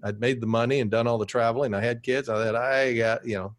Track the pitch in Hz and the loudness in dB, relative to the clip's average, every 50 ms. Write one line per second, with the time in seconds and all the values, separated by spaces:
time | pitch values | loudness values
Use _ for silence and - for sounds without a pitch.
0 | - 104 104 104 117 127 131 120 113 110 113 113 117 123 139 143 120 104 107 113 | -6 -8 -4 -2 0 0 0 0 0 0 0 2 2 2 2 0 0 2 2 2
1 | 117 123 117 113 107 98 - 123 113 113 113 127 143 127 104 101 113 120 120 117 | 2 2 0 0 -2 -2 0 2 2 2 2 0 0 -2 0 0 0 -2 -2 -2
2 | - 127 127 135 131 117 110 107 113 113 107 117 123 135 135 135 135 131 120 117 | -2 -2 -2 0 0 -2 -2 0 0 0 0 0 0 2 2 2 2 2 2 2
3 | 113 113 113 113 - 120 107 98 92 98 107 | 2 2 0 -2 -2 -4 -4 -4 -4 -6 -10